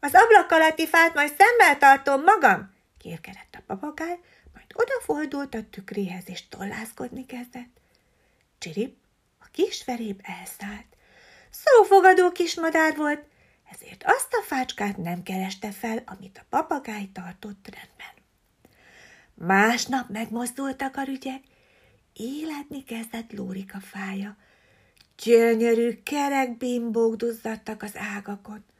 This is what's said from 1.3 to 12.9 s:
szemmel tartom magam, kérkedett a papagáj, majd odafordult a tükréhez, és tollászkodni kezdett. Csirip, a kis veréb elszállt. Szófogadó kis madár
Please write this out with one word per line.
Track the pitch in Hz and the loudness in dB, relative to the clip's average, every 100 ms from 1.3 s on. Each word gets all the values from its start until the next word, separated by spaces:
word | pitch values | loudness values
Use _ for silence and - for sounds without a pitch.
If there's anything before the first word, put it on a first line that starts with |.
| 294 | 6
szemmel | 403 480 359 285 | 6 8 6 6
tartom | 277 269 269 277 | 6 6 4 0
magam, | 320 415 277 190 - _ _ _ | 4 4 4 2 -2 _ _ _
kérkedett | 175 165 - 190 - | -18 -16 -18 -20 -20
a | - - | -20 -12
papagáj, | 190 294 302 330 349 _ _ - | -10 -10 -10 -10 -10 _ _ -20
majd | - _ | -20 _
odafordult | - 466 523 - 294 302 277 277 | -4 -4 -4 -4 -6 -4 -8 -10
a | 226 220 | -12 -14
tükréhez, | - 196 196 196 180 175 | -18 -14 -8 -8 -8 -14
és | 180 - | -18 -18
tollászkodni | - 196 214 226 - 247 262 254 | -14 -12 -10 -14 -14 -14 -14 -16
kezdett. | 247 247 254 247 _ _ _ _ _ _ _ _ _ | -16 -16 -18 -20 _ _ _ _ _ _ _ _ _
Csirip, | - 160 247 _ _ _ _ _ | -14 -8 -8 _ _ _ _ _
a | _ | _
kis | - 392 - | -4 -4 -4
veréb | - 240 226 196 | -10 -8 -8 -10
elszállt. | 196 180 180 - 202 208 - _ _ _ _ _ _ | -12 -16 -16 -16 -14 -14 -18 _ _ _ _ _ _
Szófogadó | - - 508 403 392 370 370 359 | -6 4 6 8 8 8 6 4
kis | 359 349 | 2 -4
madár | - 330 320 320 | -2 -2 2 2